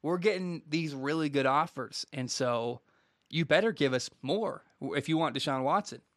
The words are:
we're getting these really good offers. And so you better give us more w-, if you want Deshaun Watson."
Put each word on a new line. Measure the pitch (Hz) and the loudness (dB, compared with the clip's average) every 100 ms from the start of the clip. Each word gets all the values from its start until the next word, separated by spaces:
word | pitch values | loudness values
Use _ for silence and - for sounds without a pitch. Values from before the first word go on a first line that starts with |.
we're | 151 180 | -2 0
getting | 202 190 180 165 156 | 2 0 -2 -6 -4
these | 156 160 | -2 -2
really | 135 139 160 156 | -4 -2 0 0
good | 139 131 | 2 4
offers. | 139 165 - 120 - - | 2 0 -4 -8 -10 -8
And | 135 127 | -6 -4
so | - 127 120 117 123 _ _ _ _ _ | 0 0 0 -2 -6 _ _ _ _ _
you | 156 | -2
better | 160 156 226 | 4 4 4
give | 175 139 | 2 2
us | 127 - - | 2 -2 -8
more | 131 190 202 - - - | -4 -2 -2 -6 -12 -10
w-, | 135 143 | -4 -4
if | - | 0
you | 160 | 2
want | 156 | 2
Deshaun | 123 151 131 | 0 -2 0
Watson." | 131 185 - - _ | 2 0 -2 -10 _